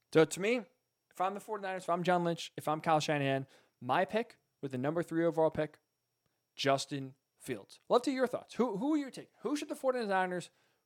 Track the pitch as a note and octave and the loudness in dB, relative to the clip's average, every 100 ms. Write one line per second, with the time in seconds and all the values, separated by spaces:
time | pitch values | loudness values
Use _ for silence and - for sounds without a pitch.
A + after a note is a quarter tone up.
0 | _ D#3+ D#3 E3 G3+ B3 F#3+ _ _ _ | _ 4 4 2 -2 -2 -4 _ _ _
1 | _ - F#3 G3+ - G#3+ F#3+ F#3 F3+ F3 | _ -4 -4 -4 -8 -8 -6 -6 -2 0
2 | F3+ F3+ E3+ E3 - - - D#3 E3 D#3 | 4 4 2 -2 -6 -6 -4 -2 2 2
3 | D3 D3 C#3 C3+ C3+ - _ _ B2 D3+ | 4 0 2 0 -2 -14 _ _ 0 2
4 | F#3+ G#3+ A#3 - _ _ C#3 B2+ C#3 E3 | 2 0 -4 -10 _ _ -8 -2 -2 -2
5 | D#3+ E3 E3 D#3 D#3+ - D3+ - _ _ | -2 2 2 4 2 2 -4 -6 _ _
6 | _ _ _ _ _ - C#3 C3+ - C#3+ | _ _ _ _ _ -2 2 2 0 -8
7 | C3+ - _ _ - G#2+ G2 - _ A#3 | -8 -12 _ _ -10 -10 -10 -20 _ 2
8 | C4+ C4 B3 F#2 - - B3 F3+ C#4 D#4 | 2 0 -2 -2 -8 -2 0 0 0 -2
9 | C4+ - B2+ _ A3+ D4 D4+ D4+ C4 B3 | -2 -10 -18 _ -4 -4 -6 -4 -2 -2
10 | G#3+ F#3+ F#3 F3+ - _ _ _ | 0 0 0 -2 -6 _ _ _